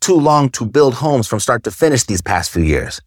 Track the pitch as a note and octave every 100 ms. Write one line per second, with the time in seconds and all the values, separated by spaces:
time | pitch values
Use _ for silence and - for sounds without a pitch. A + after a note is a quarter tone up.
0 | - F3 D3 D3 C#3 - A2 C#3+ C#3 A#2+
1 | D3+ C3+ G#2+ G#2+ - A#2+ A2 - D#3+ C3
2 | - F#2+ - F2+ - F2+ D#2+ C#2 B1 -